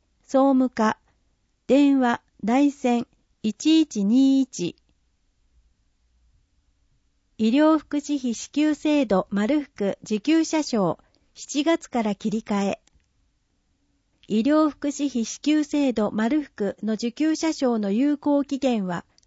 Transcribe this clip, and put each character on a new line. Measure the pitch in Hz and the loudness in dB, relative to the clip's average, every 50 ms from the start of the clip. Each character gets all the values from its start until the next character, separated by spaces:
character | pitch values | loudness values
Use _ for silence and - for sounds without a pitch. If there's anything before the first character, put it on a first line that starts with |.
| _ _ _ _ _ | _ _ _ _ _
総 | - - 262 269 277 269 | -2 2 2 4 4 4
務 | 262 262 247 | 4 2 0
課。 | - - 214 220 - - _ _ _ _ _ _ _ _ _ _ _ _ _ - | 0 0 0 0 0 -4 _ _ _ _ _ _ _ _ _ _ _ _ _ 2
電 | 247 285 285 277 277 262 | 4 4 6 4 4 4
話、 | 254 240 233 - - _ _ _ | 2 0 0 -2 -6 _ _ _
内 | - 202 240 269 294 285 | -4 0 2 2 2 2
線、 | 269 - - 247 240 240 - - _ _ _ _ _ _ - | 0 -2 -2 0 0 0 -2 -6 _ _ _ _ _ _ -6
一 | 220 - - - 311 320 320 | -6 -6 -2 2 4 4 4
一 | 311 - - 214 196 | 4 2 -2 -2 0
二 | 202 233 262 269 269 269 269 | 2 4 4 4 4 4 2
一。 | 262 - - - 175 165 - _ _ _ _ _ _ _ _ _ _ _ _ _ _ _ _ _ _ _ _ _ _ _ _ _ _ _ _ _ _ _ _ _ _ _ _ _ _ _ _ _ _ _ _ _ _ _ _ _ _ _ _ - | 0 -2 -4 -6 -6 -6 -6 _ _ _ _ _ _ _ _ _ _ _ _ _ _ _ _ _ _ _ _ _ _ _ _ _ _ _ _ _ _ _ _ _ _ _ _ _ _ _ _ _ _ _ _ _ _ _ _ _ _ _ _ -2
医 | 220 226 | 0 2
療 | 233 285 302 311 320 302 | 2 4 4 4 4 2
福 | - _ - 294 | 0 _ -6 -6
祉 | - - 294 269 | -4 -4 -6 -4
費 | 254 240 220 | -4 -4 -6
支 | - - - | -6 -10 -6
給 | - 285 302 311 294 | -2 0 0 0 0
制 | - - 302 302 285 269 | 0 -2 0 0 0 0
度、 | 208 196 190 - - | 2 0 0 0 -2
ま | 202 202 208 | -4 -2 -2
る | 220 302 302 | 0 0 -2
ふ | 277 - | -2 -6
く | _ - 202 196 - - - | _ -6 -4 -4 -4 -6 -6
受 | - 214 208 | -6 -6 -4
給 | - 294 320 320 320 | 0 0 0 0 0
者 | - - 311 285 | 0 -2 -4 -2
証、 | - 247 214 190 165 - - _ _ _ _ _ _ _ | -2 -2 0 0 0 -2 -4 _ _ _ _ _ _ _
七 | - - - - 285 277 | -20 -18 -8 -6 -2 0
月 | 320 330 330 - - | 0 0 0 -2 -6
か | - 240 | -4 -2
ら | 214 214 202 | -2 -2 -4
切 | - - 220 | -4 -4 -4
り | 202 220 - | -4 -4 -4
替 | - 208 202 202 | -4 -2 -2 -2
え。 | 196 - - _ _ _ _ _ _ _ _ _ _ _ _ _ _ _ _ _ _ _ _ _ _ _ _ _ _ _ _ _ - | -2 -4 -6 _ _ _ _ _ _ _ _ _ _ _ _ _ _ _ _ _ _ _ _ _ _ _ _ _ _ _ _ _ -4
医 | 190 220 | -4 -2
療 | 214 277 302 311 311 294 | 0 2 2 2 2 0
福 | - - - 294 | -2 -4 -6 -8
祉 | 285 - 294 277 | -6 -4 -6 -4
費 | - 240 226 | -4 -4 -6
支 | - - - | -6 -8 -6
給 | - 294 302 302 294 | -2 0 0 0 0
制 | - - 294 285 262 | -2 -2 0 0 0
度、 | 220 226 208 - | 0 -2 -4 -2
ま | - 202 220 233 | -2 -2 -2 0
る | 294 311 285 | -2 -2 -2
ふ | - | -6
く | _ - 208 196 - - 214 | _ -6 -6 -6 -6 -6 -6
の | 214 220 | -6 -6
受 | 202 233 240 | -4 -6 -8
給 | - - 302 320 311 | -4 -2 -2 -2 -2
者 | - 339 320 | -2 -2 -4
証 | 302 - 269 247 233 226 | -2 -2 -2 -2 0 -2
の | 208 196 | -2 -2
有 | 196 226 277 294 294 | 0 0 0 0 0
効 | 285 - 294 285 285 285 | -2 -2 0 0 0 0
期 | - 277 262 | -2 -6 -4
限 | - 254 240 214 190 | -2 -2 -2 -2 -4
は、 | 185 170 170 - _ _ _ _ | -4 -6 -8 -10 _ _ _ _